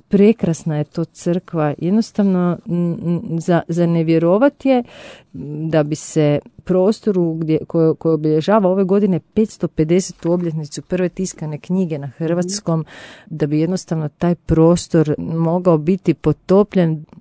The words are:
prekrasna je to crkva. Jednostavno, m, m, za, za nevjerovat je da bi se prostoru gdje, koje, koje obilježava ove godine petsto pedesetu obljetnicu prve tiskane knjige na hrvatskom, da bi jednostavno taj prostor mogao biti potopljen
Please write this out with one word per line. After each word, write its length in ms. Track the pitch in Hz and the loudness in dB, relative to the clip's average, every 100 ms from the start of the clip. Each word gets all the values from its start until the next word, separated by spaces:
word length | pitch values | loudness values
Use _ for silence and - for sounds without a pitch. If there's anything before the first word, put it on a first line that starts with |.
| _ | _
prekrasna 720 | 196 208 220 170 156 165 151 | 4 4 4 -2 -4 -4 -4
je 60 | |
to 220 | 147 - 160 | -4 -6 -8
crkva. 680 | - 175 175 - 165 151 - | -6 -4 -4 -4 -2 -2 -2
Jednostavno, 800 | 170 214 220 - 202 180 175 170 - | 0 0 0 0 2 2 0 -2 -4
m, 100 | 175 170 160 165 170 - | -4 -2 -4 -4 -4 -4
m, 140 | 165 | -4
za, 220 | 160 170 - | 0 0 0
za 180 | 170 170 | -2 0
nevjerovat 800 | 170 160 165 165 202 285 - 269 | 0 2 2 2 2 2 0 0
je 180 | 254 240 - - - _ - 143 151 | 0 -2 -12 -20 -20 _ -14 -12 -8
da 200 | 160 156 | -2 0
bi 120 | 147 151 | 0 -4
se 440 | - 160 147 147 - - | -4 0 2 0 -4 -10
prostoru 720 | - 185 190 220 220 185 165 | -2 2 2 0 -2 0 0
gdje, 260 | 160 156 156 - | -2 -2 -2 0
koje, 280 | 170 160 151 | 2 2 2
koje 180 | 165 | 0
obilježava 560 | 160 156 156 156 214 185 | 0 2 0 2 2 2
ove 140 | 190 | 2
godine 360 | 185 202 202 165 - | 2 2 2 -2 -2
petsto 400 | 208 220 - 170 | -2 -2 -4 -6
pedesetu 640 | - 156 180 - - 170 | -2 0 0 0 -6 -2
obljetnicu 500 | 180 170 156 147 - | -2 -2 -6 -8 -10
prve 280 | - 180 180 | -6 -4 -4
tiskane 480 | - 185 - 156 151 | -4 -8 -8 -10 -8
knjige 400 | - 185 175 151 | -4 -2 -2 -4
na 100 | 139 | -8
hrvatskom, 800 | - 160 175 180 185 - 160 156 - - - - | -6 -4 -2 -2 -4 -2 -4 -4 -14 -20 -20 -14
da 220 | 156 151 | -6 -2
bi 120 | 151 | 0
jednostavno 500 | 165 185 - 160 151 | 0 -4 -4 -6 -6
taj 260 | - 175 175 | -4 -2 -2
prostor 800 | - 160 165 175 - 165 151 151 | -2 2 4 4 2 2 2 -2
mogao 580 | 175 165 165 180 180 156 | -4 -2 0 0 2 2
biti 360 | 151 190 - | 2 0 0
potopljen 920 | - 156 - - 190 208 190 165 156 156 - | 0 -2 -2 2 2 2 0 0 -2 -8 -16